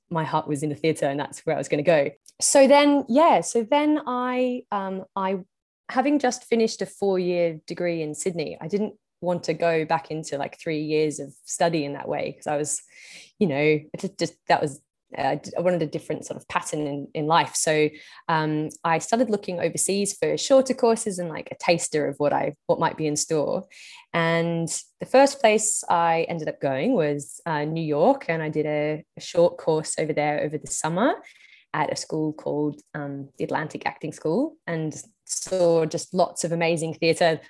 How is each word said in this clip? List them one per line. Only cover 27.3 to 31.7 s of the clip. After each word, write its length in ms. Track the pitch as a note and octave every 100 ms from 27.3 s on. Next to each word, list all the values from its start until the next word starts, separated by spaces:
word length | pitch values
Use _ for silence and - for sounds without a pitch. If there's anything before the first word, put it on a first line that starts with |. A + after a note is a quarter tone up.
| -
uh, 200 | E3+ D3+
New 200 | D3+ E3
York, 420 | D#3 C#3+ G#3 C4+ -
and 140 | E3
I 60 | D#3
did 180 | D3+ D3+
a, 380 | D3+ D3+ D3+ - -
a 20 |
short 380 | - E3+ F3 F3
course 400 | - D#3 - -
over 160 | D#3
there 260 | D3 D3 D3
over 140 | D#3 D3+
the 100 | -
summer 480 | - D#3 F3 C#4 - - - - _ -